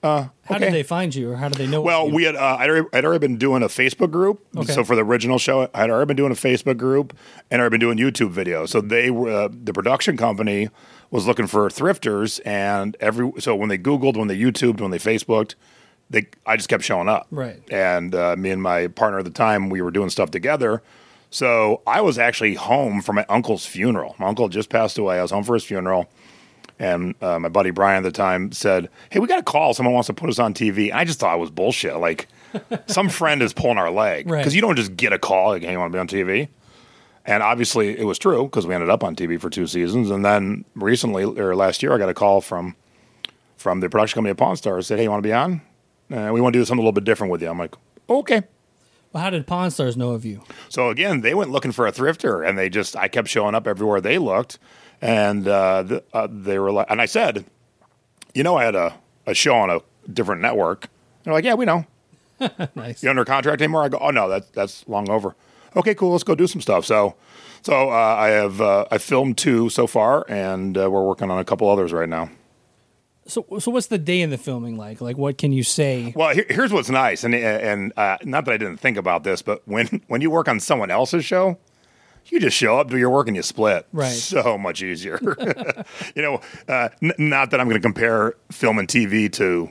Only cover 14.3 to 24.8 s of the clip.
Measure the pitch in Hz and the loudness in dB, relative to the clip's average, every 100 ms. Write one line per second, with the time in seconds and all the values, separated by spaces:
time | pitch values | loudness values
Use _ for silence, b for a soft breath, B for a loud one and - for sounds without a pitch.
14.3 | 98 123 113 123 104 98 87 104 110 - | 0 0 2 0 0 -4 -4 -2 -2 0
15.3 | 113 110 - b b b b _ 110 104 | 0 0 -8 b b b b _ -2 -2
16.3 | - - 113 101 110 - 92 90 107 - | -10 -2 -2 0 -2 0 -2 0 0 -2
17.3 | 151 127 - - 98 95 90 87 92 87 | -8 -8 -10 -8 -2 0 0 -2 0 0
18.3 | 87 95 95 95 87 90 - 110 98 90 | 0 -2 -2 0 0 -2 0 -2 0 -8
19.3 | 80 110 107 98 95 90 90 98 - 90 | 0 2 2 0 -2 -2 -2 -2 -2 -2
20.3 | 95 113 151 120 113 b b b b b | -2 -2 0 0 -2 b b b b b
21.3 | - 131 117 110 104 - 139 208 120 120 | -4 2 4 4 2 0 2 2 2 0
22.3 | - 110 90 107 127 131 101 92 104 107 | 2 0 -2 0 0 2 -2 0 -2 0
23.3 | 107 120 101 - 95 110 104 76 - 95 | 0 0 -4 -4 -4 -2 0 -4 -4 -4
24.3 | 107 113 92 110 113 | 0 0 0 -2 0